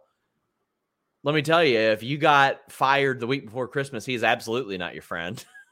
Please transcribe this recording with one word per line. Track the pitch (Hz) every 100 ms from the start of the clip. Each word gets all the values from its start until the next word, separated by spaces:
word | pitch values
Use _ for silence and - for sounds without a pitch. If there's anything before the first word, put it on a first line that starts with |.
| _ _ _ _ _ _ _ _ _ _ _ _
let | 139
me | 156
tell | 147 165
you, | 160 113
if | 110 110
you | 117 147
got | 156 143 135 - -
fired | - 135 139 139 123
the | 117
week | 139 107
before | 120 120
Christmas, | 143 139 117 135
he |
is | 123
absolutely | 113 120 113 117 104 95
not | 87
your | 67
friend. | - 87 87 107 - - -